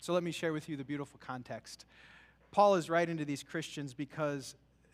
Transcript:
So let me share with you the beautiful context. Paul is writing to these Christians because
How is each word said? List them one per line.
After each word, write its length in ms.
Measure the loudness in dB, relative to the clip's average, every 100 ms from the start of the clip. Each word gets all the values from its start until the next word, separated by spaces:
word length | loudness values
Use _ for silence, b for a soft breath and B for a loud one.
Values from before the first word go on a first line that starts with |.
So 120 | -2
let 100 | 0
me 80 | 0
share 220 | -2 -2
with 160 | -2 -6
you 80 | -8
the 80 |
beautiful 340 | -6 -6 -8 -12
context. 640 | -10 -10 -10 -12 -14 -20 -20 b b b b b _
Paul 260 | 6 8 6
is 120 | 4
writing 280 | 2 2 0
to 60 |
these 180 | -4 -6
Christians 520 | -6 -6 -6 -8 -8
because 600 | -8 -8 -4 -4 -4 -8 -16 _ _ _